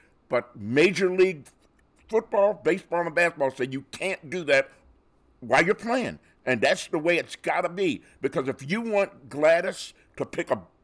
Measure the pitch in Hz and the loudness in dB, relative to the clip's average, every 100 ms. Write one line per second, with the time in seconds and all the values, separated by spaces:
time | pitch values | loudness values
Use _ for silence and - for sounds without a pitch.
0 | _ _ - 127 - 127 104 135 180 180 | _ _ -4 -4 -4 -10 -2 4 4 4
1 | 185 185 185 156 123 _ _ _ _ _ | 0 4 2 2 -12 _ _ _ _ _
2 | - 220 226 220 202 165 131 185 - 170 | -4 -4 -2 2 2 2 -2 -2 -2 -4
3 | 170 156 175 151 135 - 131 135 - - | -2 2 2 2 -2 -2 -4 -6 -10 -8
4 | 185 180 147 180 143 139 135 _ _ _ | -6 -6 -8 -6 2 2 2 _ _ _
5 | _ _ _ _ 117 117 170 208 226 254 | _ _ _ _ 0 2 2 0 -2 -2
6 | 147 76 _ _ - 123 131 180 - 170 | -2 -8 _ _ -4 2 2 0 -2 -2
7 | 160 170 - - 170 160 170 175 185 113 | 0 0 -2 -8 -4 -2 -2 -2 -2 -2
8 | - _ 143 170 135 - 135 202 233 202 | -8 _ -4 -2 -4 -6 -4 -6 -2 0
9 | 196 - 135 143 151 170 190 185 - - | 0 -4 -14 0 4 4 0 -8 -12 -18
10 | _ - 131 - 170 113 - _ | _ -10 -8 -6 -4 -4 -6 _